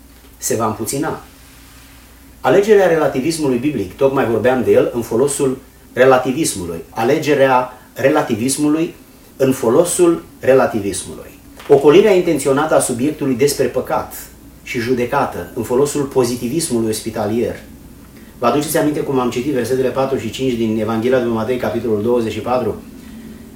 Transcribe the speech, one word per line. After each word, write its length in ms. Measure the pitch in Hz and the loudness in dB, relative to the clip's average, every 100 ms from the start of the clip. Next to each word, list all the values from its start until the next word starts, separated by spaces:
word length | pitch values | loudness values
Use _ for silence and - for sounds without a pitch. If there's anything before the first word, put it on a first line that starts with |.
| - - - - | -20 -20 -20 -12
se 180 | - 117 | -6 -2
va 100 | 110 | -2
împuțina. 560 | 107 110 135 190 135 - - - - - - - - - - - - | -4 -6 -4 -6 -8 -14 -20 -20 -20 -20 -20 -20 -20 -20 -20 -20 -6
Alegerea 460 | 127 175 208 202 180 | 2 2 6 4 6
relativismului 680 | 160 143 131 165 156 143 120 | 2 0 0 -2 -2 0 0
biblic, 380 | 147 127 98 - | 0 -2 -6 0
tocmai 340 | 139 135 113 | 2 2 0
vorbeam 340 | 110 123 127 | 0 2 2
de 80 | 101 | 2
el, 200 | 113 147 | 2 2
în 80 | 117 | -2
folosul 560 | 113 117 143 - 135 127 - - - | -4 0 0 0 -2 -2 -10 -20 -10
relativismului. 840 | 120 131 131 - - 107 95 85 82 - | 2 4 4 2 -2 -4 -4 -8 -10 -12
Alegerea 840 | - 117 160 147 135 135 127 127 - - | -4 0 0 2 2 4 4 0 -8 -20
relativismului 1000 | - 135 151 135 107 127 147 147 156 170 - - - - - | -2 2 2 0 -2 -2 0 0 0 -2 -6 -20 -20 -20 0
în 140 | 135 | 0
folosul 720 | 131 117 139 175 - 170 165 - - | 2 2 4 2 2 2 2 -4 -4
relativismului. 1000 | 120 131 127 110 98 90 - - - - - - - | 2 4 4 -2 -4 -6 -10 -16 -18 -20 -20 -18 2
Ocolirea 460 | 139 151 170 214 | 6 8 6 6
intenționată 640 | 180 175 143 147 135 160 - | 4 2 0 0 0 2 0
a 40 | |
subiectului 560 | - 117 143 151 139 117 | 0 -2 -2 -2 -4 0
despre 300 | 143 - 123 | 0 0 -2
păcat – 480 | 131 - - - - - - - - | -2 -4 -6 -6 -14 -18 -20 -20 -20
și 160 | - 123 | -10 -6
judecată 720 | 113 123 120 139 127 90 87 - | -2 -2 0 -2 -2 -6 -10 -8
în 80 | |
folosul 380 | 110 127 143 147 | -2 0 0 0
pozitivismului 880 | 139 131 117 120 120 160 156 117 110 | -2 0 0 -2 -4 -4 -2 -2 -2
ospitalier. 680 | 107 113 110 104 117 104 - - - - - - - - - | -4 -6 -6 -4 -2 -2 -6 -14 -20 -20 -20 -20 -20 -20 -4
Vă 60 | 120 | -2
aduceți 320 | 139 147 165 | 0 -2 -2
aminte 220 | 151 147 | 0 -2
cum 200 | - 131 | -2 -2
am 100 | 120 | -2
citit 240 | 120 139 | -2 -2
versetele 360 | 127 113 131 127 | -2 -2 0 0
patru 280 | 135 135 123 | -2 -2 -2
și 120 | 107 | -6
cinci 240 | - 131 | -4 -4
din 260 | 117 113 113 | -2 -2 -2
Evanghelia 400 | 107 110 120 127 | -2 -2 0 0
după 140 | 117 | 0
Matei, 240 | 113 110 127 | -2 -2 -4
capitolul 440 | 107 117 117 104 | -4 -4 -2 -2
douăzeci 300 | 113 123 113 | 0 0 -2
și 80 | 101 | -6
patru? 420 | 113 - 107 - - - - - - - - | -4 -2 -2 -6 -12 -20 -18 -18 -18 -18 -20